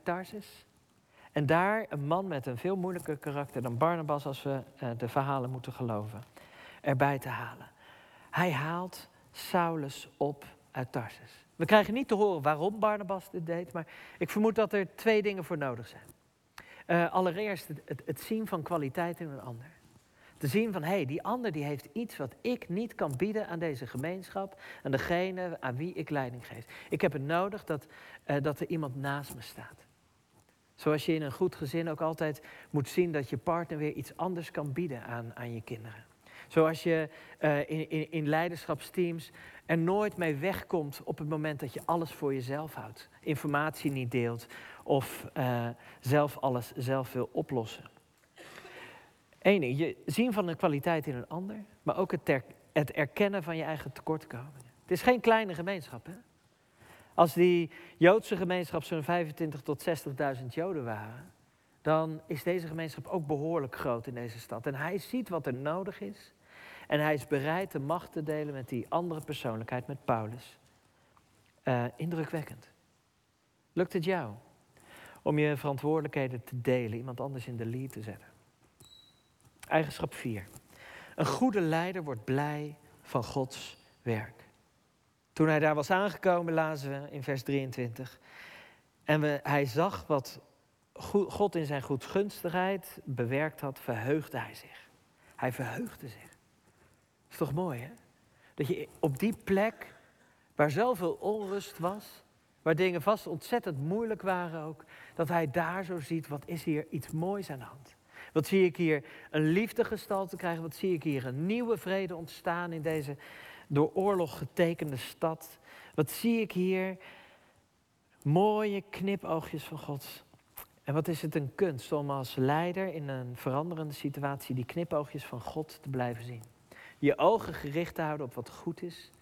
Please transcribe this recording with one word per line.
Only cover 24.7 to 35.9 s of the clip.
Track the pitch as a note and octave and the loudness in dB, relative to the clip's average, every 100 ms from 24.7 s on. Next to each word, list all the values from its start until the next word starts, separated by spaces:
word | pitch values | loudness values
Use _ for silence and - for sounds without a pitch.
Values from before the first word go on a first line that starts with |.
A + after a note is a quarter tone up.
| - | -10
aan | C#3 | 0
degene | C3+ - F3 F#3+ F#3 F3+ E3 | 0 2 2 2 -2 -4 -4
aan | C3 B2 | -4 -4
wie | E3+ | -4
ik | - D3+ | -4 -2
leiding | D3 B2+ B2 - | -2 -2 -6 -12
geef. | A#2+ - - - | -14 -14 -18 -6
Ik | - | 2
heb | F3+ | 2
het | C#3 | 2
nodig | C#3 E3+ G3 G3+ | 2 2 2 -2
dat, | - D3+ - - - - | -4 -4 -4 -20 -20 -12
eh, | - C#3+ | 0 2
dat | D3 C#3+ | 2 0
er | E3 | -2
iemand | E3 D3 C3+ | -2 -2 -2
naast | C#3 C#3+ C#3+ | -2 -4 -6
me | B2 | -12
staat. | - - - - - _ _ _ _ _ _ _ _ | -14 -14 -18 -20 -20 _ _ _ _ _ _ _ _
Zoals | - D3+ D3+ D3+ | 0 4 4 4
je | |
in | D#3+ | 2
een | D3 | 0
goed | B2 F#3 | 0 0
gezin | - D3 E3 E3 | 0 -4 -2 -2
ook | D#3 | 0
altijd | D#3+ D#3+ D#3 C#3+ - - - | -2 0 -2 -2 -10 -20 -4
moet | D3 C3 | -2 0
zien | - F3 | 2 2
dat | D#3 C3+ | 2 -2
je | C#3 | -2
partner | - E3+ E3+ D#3 | 0 0 -2 -2
weer | D3+ | -2
iets | - C3 - | -4 -10 -4
anders | F3+ F3 D#3 | -2 -2 -6
kan | - D3 | -6 -4
bieden | C3+ F3 B2 | -2 -2 -4
aan, | A2+ A#2+ A2+ - | -6 -8 -8 -8
aan | A#2+ | -8
je | A#2 | -8
kinderen. | - A2+ A2 | -8 -12 -12